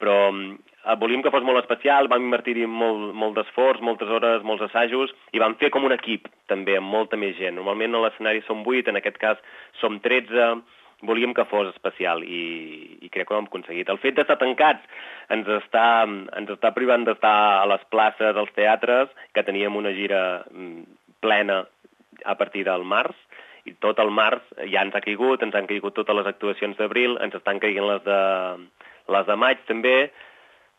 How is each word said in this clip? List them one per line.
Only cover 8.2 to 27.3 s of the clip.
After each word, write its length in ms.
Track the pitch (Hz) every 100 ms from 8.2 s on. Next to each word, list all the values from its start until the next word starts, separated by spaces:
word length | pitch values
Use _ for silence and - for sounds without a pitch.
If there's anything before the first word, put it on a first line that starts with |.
| 110 110 -
som 160 | 107
vuit, 240 | 110 127 113
en 120 | 101
aquest 180 | 104 -
cas 200 | 110 104 - - - -
som 180 | 113 104
tretze, 540 | 120 127 107 120 117 117 - _ _ _
volíem 300 | 104 113 123 120
que 100 | 110
fos 220 | 104 98
especial 500 | - 95 - 90 85
i, 720 | 85 87 82 82 80 78 - 80
i 80 | 87
crec 160 | 92 -
que 60 |
ho 60 | 107
hem 100 | 101
aconseguit. 400 | 92 - 87 90
El 100 | 98
fet 160 | 135 135
d'estar 220 | 147 -
tancats 440 | 131 123 151 - - - - - - 110
ens 120 | 101
està, 580 | 104 - 113 117 113 107
ens 420 | 101 95 98 104
està 180 | 98 113 127
privant 280 | 127 120
d'estar 320 | 113 107 107 104 104 98
a 60 | 101
les 160 | 98 -
places, 440 | 110 107 - 110 104
als 180 | 104 -
teatres, 540 | 104 110 117 123 139 - -
que 100 | 107
teníem 320 | 98 98 101 104
una 160 | 104
gira, 540 | 95 98 98 92 90 -
mm, 320 | 92 87 82 85 _ _ _
plena 460 | 110 104 101 95 92 _ _ _ _ -
a 120 | 101 98
partir 240 | 98 101
del 220 | 95 90 92
març, 280 | 107 127 - _ - - - -
i 80 | -
tot 200 | 104 110
el 80 | 107
març 320 | 107 110 - - - 95
ja 120 | 95
ens 120 | 98 101
ha 80 |
caigut, 400 | 107 104 127 131
ens 120 | 110 101
han 120 | 95
caigut 260 | 104 101 110
totes 200 | 107 104
les 100 | 98
actuacions 500 | - 104 98 104 101
d'abril, 380 | 107 120 123 120
ens 120 | 101